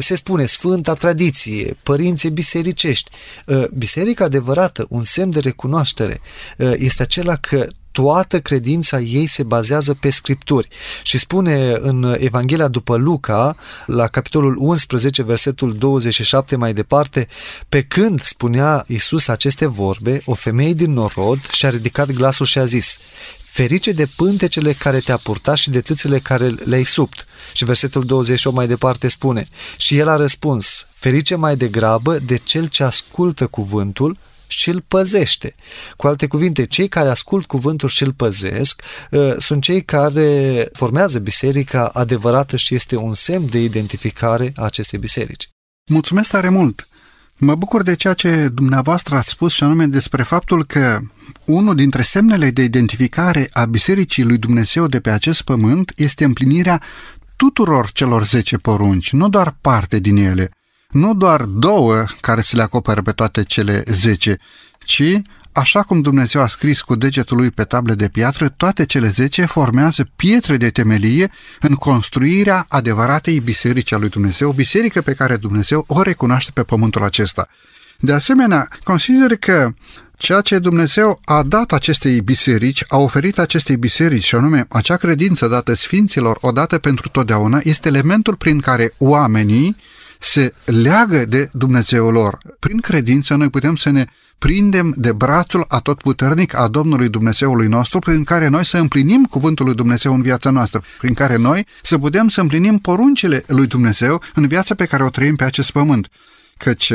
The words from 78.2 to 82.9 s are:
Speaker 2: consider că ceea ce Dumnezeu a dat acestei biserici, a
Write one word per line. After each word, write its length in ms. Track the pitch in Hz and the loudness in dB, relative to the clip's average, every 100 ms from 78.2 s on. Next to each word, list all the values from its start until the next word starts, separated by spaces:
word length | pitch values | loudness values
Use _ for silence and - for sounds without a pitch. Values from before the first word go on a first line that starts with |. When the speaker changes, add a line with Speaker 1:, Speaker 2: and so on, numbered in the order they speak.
| - 262 233 160 127 - | 2 2 4 2 -2 -6
Speaker 2:
consider 540 | - 175 - 262 262 226 | -2 0 2 4 4 2
că 360 | - 175 120 - - - - _ | 2 2 2 -2 -16 -20 -20 _
ceea 240 | - 190 | 0 0
ce 180 | 202 196 | 2 0
Dumnezeu 640 | 180 170 156 208 214 - | 2 2 2 2 2 0
a 180 | - 151 | 0 0
dat 300 | 139 208 233 | 2 0 2
acestei 480 | 147 - 147 135 123 | 0 0 0 2 0
biserici, 640 | 101 127 135 113 123 139 | 2 0 2 2 0 -2
a 80 | - | 0